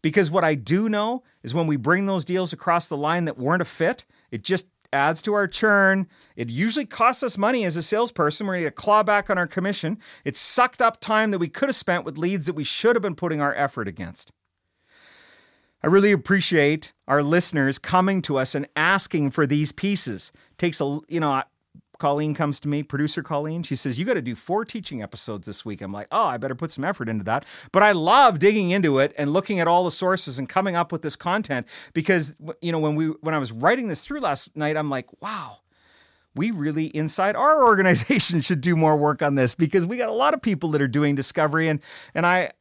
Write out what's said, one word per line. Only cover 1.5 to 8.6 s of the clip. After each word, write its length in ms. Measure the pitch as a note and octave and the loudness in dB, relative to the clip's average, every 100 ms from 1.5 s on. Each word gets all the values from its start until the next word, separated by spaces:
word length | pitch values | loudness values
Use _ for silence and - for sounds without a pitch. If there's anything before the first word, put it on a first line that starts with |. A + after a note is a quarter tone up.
when 140 | D3 E3 | -2 0
we 80 | |
bring 320 | C#3+ A#2+ F3+ G3 | 0 0 0 0
those 180 | F#3+ | -2
deals 280 | - F#3 F3+ | -2 -4 -4
across 340 | - - E3+ - | -6 0 0 -2
the 100 | D3 | -4
line 280 | D3+ F3 | -2 -2
that 140 | E3 B2+ | -2 -4
weren't 240 | B2+ F3+ | -2 -2
a 20 | |
fit, 400 | E3+ - E3 - - _ _ | -2 -2 -2 -2 -12 _ _
it 140 | A#2 | -10
just 240 | - F3+ - _ _ | -4 -4 -4 _ _
adds 280 | C#3 C#3+ E3 | 0 0 -2
to 120 | - | -2
our 140 | G#3 G3 | -2 -2
churn. 580 | - A3 G3+ G3 F#3+ F3+ _ _ - | -2 2 4 4 2 -2 _ _ -10
It 120 | A#2 | -6
usually 380 | A#2+ G#3+ B3 C4 | -2 -2 -2 -6
costs 380 | - A#3+ B3+ | 0 0 0
us 120 | B3+ G3 | -4 0
money 280 | G#3 B3+ | 0 2
as 120 | F#3+ D#3+ | 0 -2
a 60 | |
salesperson. 640 | D#3 G#3 A#3+ - D3+ - G3+ | -2 0 -2 0 -2 0 -4
We're 60 | |
gonna 140 | F3+ | -2